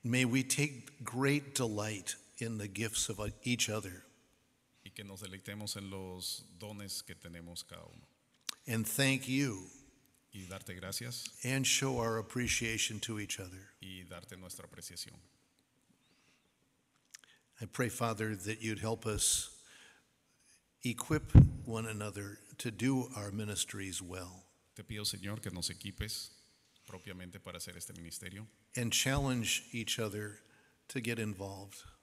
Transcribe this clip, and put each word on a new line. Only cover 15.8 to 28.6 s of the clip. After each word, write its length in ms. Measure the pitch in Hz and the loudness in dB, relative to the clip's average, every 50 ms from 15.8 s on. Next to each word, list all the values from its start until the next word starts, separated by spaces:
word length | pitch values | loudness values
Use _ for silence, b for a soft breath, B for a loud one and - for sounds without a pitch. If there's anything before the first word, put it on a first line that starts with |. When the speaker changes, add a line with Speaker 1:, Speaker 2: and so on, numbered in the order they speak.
| _ _ _ _ _ _ _ _ _ _ _ _ _ _ _ _ _ _ _ _ _ _ _ _ _ _ - - b b b b b b _ - | _ _ _ _ _ _ _ _ _ _ _ _ _ _ _ _ _ _ _ _ _ _ _ _ _ _ -20 -20 b b b b b b _ -10
Speaker 1:
I 40 | 110 | -10
pray, 220 | 104 - - 127 117 | -8 0 0 0 0
Father, 460 | - - 123 117 110 101 110 110 110 | 2 2 2 0 2 2 0 -2 -2
that 260 | 95 90 104 110 110 | -2 -2 -4 -4 -2
you'd 180 | 117 113 110 101 | 0 -2 -2 0
help 260 | 107 110 113 110 - | 0 0 0 0 0
us 440 | 113 104 98 - - - - - - - - B B B B B B B B B B _ _ _ _ _ _ _ _ - _ _ _ _ _ - | -2 0 4 4 4 4 2 0 -4 -10 -18 B B B B B B B B B B _ _ _ _ _ _ _ _ -20 _ _ _ _ _ -4
equip 480 | 127 113 - - - 156 151 - - - - - - - - - | -2 -2 -2 0 0 0 0 0 12 12 12 12 12 10 0 -4
one 200 | 120 113 110 113 | -2 -2 -2 -2
another 540 | 113 110 104 104 104 98 101 101 101 101 - - - - - | -2 -2 -2 -4 -4 -4 -4 -6 -6 -8 -12 -16 -20 -12 -6
to 140 | - 123 | -6 -6
do 380 | 110 95 113 131 139 131 123 - - | -2 2 2 4 4 4 0 -2 -4
our 160 | 107 101 101 | -6 -4 -4
ministries 680 | 98 107 107 104 101 90 - - - 104 95 95 90 - | -2 -2 -2 -2 0 -2 -2 -4 -4 -6 -6 -4 -4 -6
well. 420 | 95 85 90 92 90 90 90 92 - _ _ _ _ _ _ | -6 -6 -8 -8 -8 -8 -12 -16 -20 _ _ _ _ _ _
Speaker 2:
Te 80 | - 107 | -16 -12
pido, 200 | - 110 104 104 | -8 -8 -4 -2
Señor, 360 | - - 92 92 101 104 110 | -4 -4 -4 -4 -6 -6 -4
que 100 | - 104 | -6 -8
nos 180 | 90 90 85 - | -6 -4 -4 -4
equipes 600 | 90 - - 101 98 - 107 107 - - - - - - - _ _ _ _ _ _ _ _ - | -6 -6 -10 -10 -6 -6 -6 -6 -4 -8 -8 -10 -14 -20 -20 _ _ _ _ _ _ _ _ -16
propiamente 520 | - 92 - 101 92 90 90 90 87 98 | -16 -14 -12 -12 -12 -12 -12 -12 -14 -12
para 160 | - 92 87 87 | -12 -10 -10 -10
hacer 180 | - - 90 87 | -10 -10 -10 -12
este 160 | - - 95 | -12 -12 -12
ministerio. 520 | 90 82 82 - - - 92 92 101 110 110 - _ | -12 -12 -10 -10 -10 -10 -10 -10 -10 -14 -14 -18 _